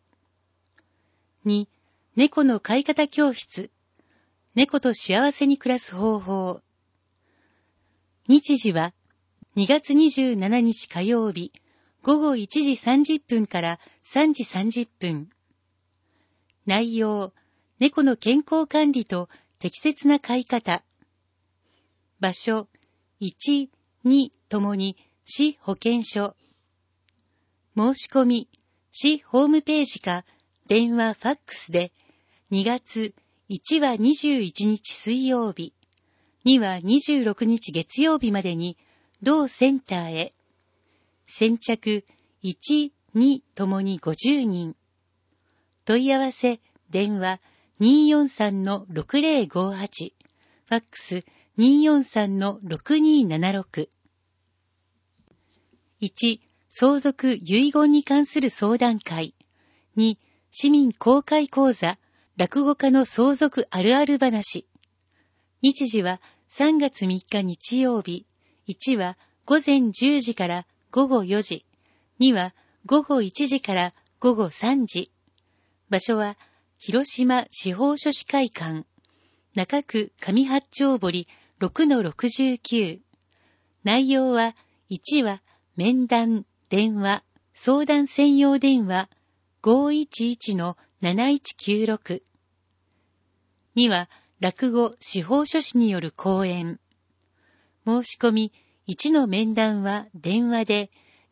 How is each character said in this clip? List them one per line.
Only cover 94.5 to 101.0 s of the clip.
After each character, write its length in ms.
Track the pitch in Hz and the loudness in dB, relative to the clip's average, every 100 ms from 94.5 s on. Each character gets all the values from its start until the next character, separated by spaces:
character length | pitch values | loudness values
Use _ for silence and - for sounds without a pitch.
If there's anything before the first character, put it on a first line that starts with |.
| - 262 | -2 -2
語、 240 | 233 233 - | 0 0 -4
司 200 | - 196 | -10 -8
法 240 | 165 277 294 | -2 0 0
書 140 | 320 | -2
士 160 | 285 240 | -2 0
に 140 | 226 | 2
よ 80 | 185 | 0
る 120 | 160 | -6
講 340 | - 190 190 190 | -6 -2 0 -2
演。 340 | 175 170 - _ _ _ _ _ _ _ _ _ _ 220 | -4 -8 -10 _ _ _ _ _ _ _ _ _ _ -4
申 180 | 240 240 | -2 -2
し 120 | - | -2
込 140 | 240 | 0
み、 220 | 220 214 - _ _ - | 2 -2 -6 _ _ -10
一 240 | 185 294 | -2 2
の 160 | 311 247 | 2 2
面 260 | 185 220 | 0 -2
談 300 | 220 220 208 | 0 0 0
は 240 | 196 208 214 180 | -2 -4 -8 -10
電 340 | 170 208 240 | -2 0 0
話 140 | 233 | 0
で、 280 | 220 208 202 _ | 0 -2 -4 _